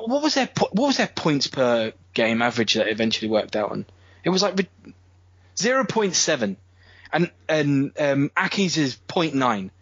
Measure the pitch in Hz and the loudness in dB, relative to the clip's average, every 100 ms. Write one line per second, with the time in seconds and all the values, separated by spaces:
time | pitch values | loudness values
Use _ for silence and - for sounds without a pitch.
0 | 226 277 302 277 247 - - 190 277 262 | 0 0 0 0 -2 -2 0 2 2 2
1 | 208 - 170 143 - - 123 117 110 - | -2 -2 0 0 0 0 2 2 0 -6
2 | _ - 113 113 120 120 110 113 101 110 | _ 0 0 2 2 2 0 0 0 0
3 | 113 - 110 107 - 107 104 104 104 - | -2 -2 0 0 0 -2 -4 -4 -10 -16
4 | - - 165 185 196 190 185 _ - - | -20 -6 -2 0 2 0 -4 _ -20 -20
5 | _ _ _ _ _ - 208 262 233 226 | _ _ _ _ _ -4 0 0 0 0
6 | 202 160 - 147 104 95 _ _ - - | 0 0 0 0 -2 -6 _ _ -20 -20
7 | - 156 170 - - 156 147 139 139 - | -4 -2 -2 -4 -2 0 2 0 0 -2
8 | 143 139 147 - 185 - 185 151 139 - | 0 0 0 0 -2 0 0 0 -2 -4
9 | - 185 160 139 127 107 95 - | -6 -2 -2 0 0 -2 -6 -14